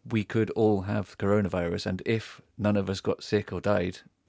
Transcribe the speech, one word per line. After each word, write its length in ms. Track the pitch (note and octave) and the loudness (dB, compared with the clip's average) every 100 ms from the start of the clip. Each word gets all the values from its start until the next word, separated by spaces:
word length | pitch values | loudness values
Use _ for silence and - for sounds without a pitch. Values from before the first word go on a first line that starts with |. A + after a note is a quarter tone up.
| A#2+ | -2
we 140 | A2+ | -2
could 260 | G2+ A2+ G#2+ | 0 0 0
all 300 | - G#2+ G2+ | 2 4 4
have 340 | F#2+ G#2+ F#2+ - | 0 -4 -4 -2
coronavirus, 680 | G2 G#2 F#2+ F2+ E2+ F2 - | 2 2 2 0 -2 -2 -4
and 160 | F#2 - | -4 -2
if 340 | A2+ - - - - | -2 -4 -16 -16 -2
none 180 | G#2 G#2 | 2 2
of 140 | F#2+ | 0
us 120 | F#2+ | -2
got 220 | - - | -2 -4
sick 300 | - G#2 - | 0 -2 0
or 80 | F2+ | -4
died 380 | G2+ G2+ F2+ - - _ | 0 2 0 -6 -16 _